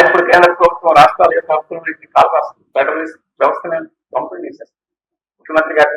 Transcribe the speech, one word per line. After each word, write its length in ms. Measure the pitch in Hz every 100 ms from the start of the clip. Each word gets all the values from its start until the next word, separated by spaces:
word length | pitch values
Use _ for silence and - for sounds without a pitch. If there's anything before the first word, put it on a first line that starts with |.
ఇప్పుడు 180 | 175 175 175
కేంద్ర 180 | 175 175 175
ప్రభుత్వం 340 | 170 - 170 147
రాష్ట్రాల 320 | 156 - 170 165
యొక్క 140 | -
హక్కుల 220 | 156 - 165
గురించి 240 | 165 - _
కాలు 160 | - -
రాస్తుంది, 320 | 156 - - _
ఫెడరలిస్ట్ 440 | 135 139 160 160 - _ -
వ్యవస్థను 460 | 139 147 170 165 160 _ _
పంపిణీ 280 | 131 - - -
చేశారు. 240 | - - _ _ _ _ _ _ _
ముఖ్యమంత్రి 380 | 151 156 156 156
గారు 140 | 147